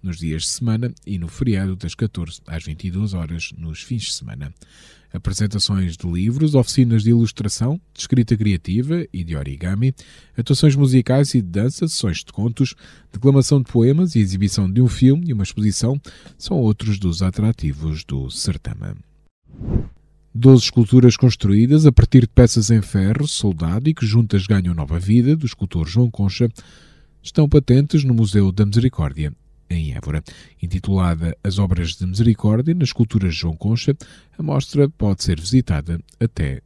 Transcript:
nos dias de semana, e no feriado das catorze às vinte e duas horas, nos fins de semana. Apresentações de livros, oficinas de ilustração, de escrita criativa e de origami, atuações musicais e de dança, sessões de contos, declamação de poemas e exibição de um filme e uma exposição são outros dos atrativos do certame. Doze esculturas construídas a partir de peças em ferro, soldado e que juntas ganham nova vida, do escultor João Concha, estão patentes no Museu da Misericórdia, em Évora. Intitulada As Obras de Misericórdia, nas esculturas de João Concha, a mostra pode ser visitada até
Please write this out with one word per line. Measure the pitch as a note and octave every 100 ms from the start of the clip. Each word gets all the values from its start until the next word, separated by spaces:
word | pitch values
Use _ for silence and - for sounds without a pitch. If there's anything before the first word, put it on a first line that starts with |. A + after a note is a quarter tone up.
nos | F#2+ E2
dias | E2 D#2+
de | -
semana, | - A#2+ A2 A#2+ - -
e | G2
no | E2+
feriado | - B2+ G2+ F#2+ F#2
das | E2+
catorze | - A2 - D#2+ - -
às | D#2+
vinte | - D2+
e | F#2+
duas | F2+ G#2
horas, | F#2+ D#2+ E2+ - -
nos | E2 D2+
fins | - A#2+
de | -
semana. | - A#1+ A1+ C#2+ - _ _ - _ _
Apresentações | F#2+ - F#2+ G#2+ G2+ - G2 F2+ E2
de | F2+
livros, | E2+ G2+ B2+ D3+
oficinas | C#3+ A#2+ - B2 A2+
de | G#2+
ilustração, | A#2 A2+ - G#2 - A#2 E3 _
de | -
escrita | - A2+ A2+
criativa | G#2+ G#2+ F#2 - G2 C3 E3+ E3
e | -
de | E2 D#2
origami, | C#2 C#2 E2+ G2 B2+ C3 - - _
atuações | - A#2 C#3 D3+
musicais | C#3 C#3 B2+ A#2+ C3 C#3+
e | B2+
de | F#2+
dança, | F2+ A#2 - E3
sessões | - G#2 E2
de | -
contos, | - A2+ A#2 C3+ - - - _
declamação | - B2+ C#3 C3 C#3+
de | B2
poemas | A#2+ A#2 D3 F3+
e | C#3
exibição | G2 F#2 G2+ - F#2+
de | G2
um | B2
filme | - B2+ C#3+ F3
e |
uma | A#2
exposição | G2 - G#2 G2 A#2 C#3 - - - -
são | - -
outros | A2+ G#2+ A2 G2
dos | F#2+ E2
atrativos | F#2 F#2 G#2+ A#2 D2+ C#2 D#2+ D#2
do | - C2+ C2
certame. | - - E2 - - G1+ - - _ _ _ _ - - - - - _ _ _
Doze | A2+ B2 C3
esculturas | - - A2+ B2 B2
construídas | - B2+ - G2+ G2+ A#2+ D3+
a | D#3
partir | B2 - C3+
de | A2+
peças | - B2 - G#2
em | A2+
ferro, | G2 G2+ F#2+ A2 D3
soldado | - G#2 E2+ E2 F#2+ C#3
e |
que | D#3 A2+
juntas | A2+ A2 G2 F#2
ganham | G#2+ F2+
nova | E2 C#2+ E2
vida, | F#2 A#2 A#2+ D#3+
do |
escultor | C3+ - G2 - D#2
João | G2 B2
Concha, | - G2 - A#2+ - - - - _ _ _
estão | - - D3
patentes | D3+ C3+ B2 C#3+ D#3+
no | C3+
Museu | A#2 G#2+ G2+ G2
da | F#2
Misericórdia, | G2+ G#2+ B2+ - D2+ C#2 D2+ - _ _ _
em | E2+ D#2
Évora. | A#1+ C2+ D2+ - - - _
Intitulada | F2+ F2+ - F#2+ F2+ E2 E2 -
As | G2+ F#2+
Obras | F#2+ F2 E2 -
de | F#2
Misericórdia, | F#2 A2+ G#2 G#2+ A2 C#3+
nas | F3 C#3+
esculturas | - A2+ A2 F#2+
de | D#2+
João | E2+
Concha, | D#2+ G2+ A#2 - C#3+ - - _ -
a |
mostra | D3+ C#3+ - D3 C#3+
pode | - G#2 F#2+
ser | - D#2+
visitada | F2+ B2+ - D#2 D#2+ E2+ - _
até | A2+ - D2 C2